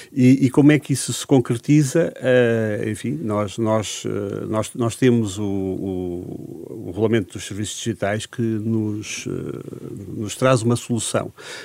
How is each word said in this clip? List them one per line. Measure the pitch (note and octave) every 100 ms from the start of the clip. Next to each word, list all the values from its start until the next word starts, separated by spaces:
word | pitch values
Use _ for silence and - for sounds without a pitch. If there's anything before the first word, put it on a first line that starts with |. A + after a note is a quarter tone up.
| -
E, | - B2+ C3+ C3+
e |
como | C3+ C#3+
é | D3+
que | -
isso | C3+ -
se | A#2+ -
concretiza? | C#3 A#2+ A#2 - D3 C#3 E3+ E3+ -
Eh, | B2+ B2+ A#2+ A2+ A2 G#2 G#2+
enfim, | G#2+ A2+ D3
nós, | A2+ G#2 G#2 -
nós, | A2+ A2 G#2 -
eh, | A2+ G#2 G2+ G#2 -
nós, | A2 G#2+
nós | - A#2 -
temos | C3 A#2+ G#2+ F#2
o, |
o, | G#2 G2 F#2+ F#2 G2 F#2 F2+ F2 F2+ - - D#2 - - G#2
o |
regulamento | F2+ A2 A2+ F#2+
dos | G2+ -
serviços | G2 G#2+ -
digitais | A#2 G#2 G2 G#2+ -
que | -
nos, | A2+ A2 G#2+ A2 G#2+ G#2 G#2+ - -
eh, | F2+ D#2 - - - - - G2 -
nos | G#2+
traz | - C3 B2+
uma | A2
solução. | B2 - A#2 - A2 F#2+ - - -